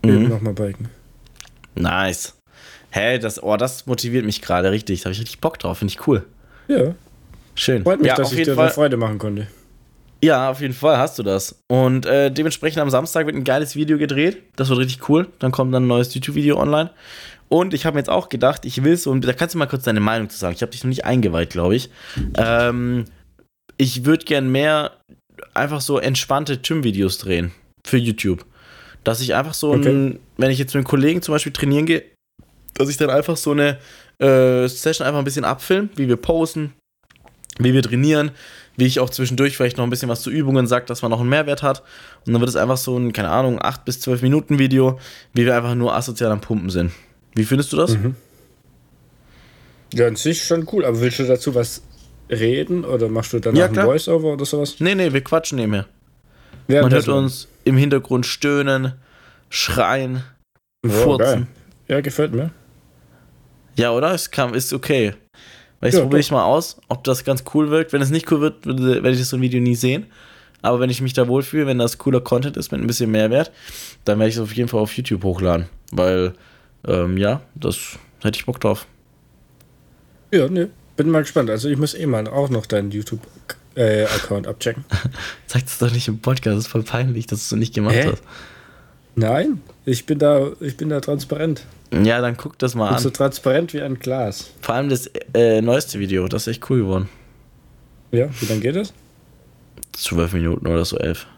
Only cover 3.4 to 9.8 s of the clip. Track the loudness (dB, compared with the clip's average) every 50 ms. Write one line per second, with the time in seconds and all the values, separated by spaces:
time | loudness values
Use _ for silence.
3.4 | -2 0 0 0 0 -2 -4 -8 -6 -6 -4 -4 -2 -2 -2 0 0 0 -4 -4
4.4 | -4 -2 0 0 0 0 -2 -2 -2 -4 -6 -4 -4 -6 -6 -6 -8 -10 -12 -6
5.4 | -6 -6 -6 -4 -8 -8 -6 -4 -4 -6 -6 -4 0 2 2 2 0 -6 -20 -20
6.4 | -20 _ -20 -20 -4 -2 2 2 2 0 -2 -8 -14 -20 -20 -20 -20 -20 -20 -20
7.4 | -20 _ _ -4 0 0 0 2 2 2 2 4 4 4 4 2 0 0 0 0
8.4 | 0 0 2 4 2 2 4 2 2 2 2 0 -2 -2 -2 -4 -6 -6 -6 -6
9.4 | -8 -10 -12 -20 _ _ -20 -20